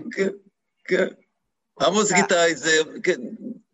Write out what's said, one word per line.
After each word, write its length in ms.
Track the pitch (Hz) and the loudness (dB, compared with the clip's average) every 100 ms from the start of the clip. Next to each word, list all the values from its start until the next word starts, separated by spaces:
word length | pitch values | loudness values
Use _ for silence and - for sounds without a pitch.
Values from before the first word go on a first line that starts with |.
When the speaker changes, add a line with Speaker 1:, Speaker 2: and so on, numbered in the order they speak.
| 233 | -10
Speaker 1:
כן, 160 | 190 196 - _ _ _ _ | -4 -4 -4 _ _ _ _
כן. 220 | - 180 - - _ _ _ _ _ - | -4 -2 -2 -6 _ _ _ _ _ -2
עמוס 320 | 147 202 208 | 0 2 2
Speaker 2:
אה, 100 | 180 | 2
Speaker 1:
גיטאי 340 | 185 175 170 147 | 4 4 2 2
זה, 140 | 156 156 160 - | 2 2 0 -4
כן, 180 | 180 151 - - - - _ | -2 -2 -6 -12 -14 -14 _